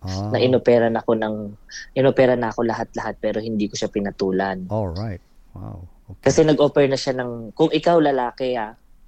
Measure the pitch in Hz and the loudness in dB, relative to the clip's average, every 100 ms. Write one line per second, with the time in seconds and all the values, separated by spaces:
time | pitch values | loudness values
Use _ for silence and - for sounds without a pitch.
0 | 95 92 104 123 127 123 - 120 117 113 | -8 -6 -4 0 2 2 4 4 4 0
1 | - 113 110 107 104 104 - - - 131 | 0 -2 -2 -4 -8 -14 -18 -18 -8 0
2 | 135 147 127 123 117 107 117 113 113 117 | 2 4 4 4 0 -2 -2 -2 -6 -6
3 | 110 104 107 107 110 110 104 - 107 104 | -8 -6 -4 -4 -4 -4 -4 -4 -4 -2
4 | 101 - 95 95 98 95 92 107 98 82 | -4 -2 -2 0 -2 -4 -6 -4 -4 -4
5 | 110 90 - - - - 107 92 87 - | -6 -8 -14 -20 -20 -16 -14 -14 -18 -20
6 | - 95 135 135 156 135 143 147 139 135 | -20 -2 2 4 4 4 4 4 2 2
7 | - 127 123 117 113 - 160 156 170 170 | -2 -4 -6 -8 -12 -2 0 2 2 4
8 | 147 131 123 - 127 123 107 123 _ - | 4 2 -2 -4 -4 -4 -6 -10 _ -20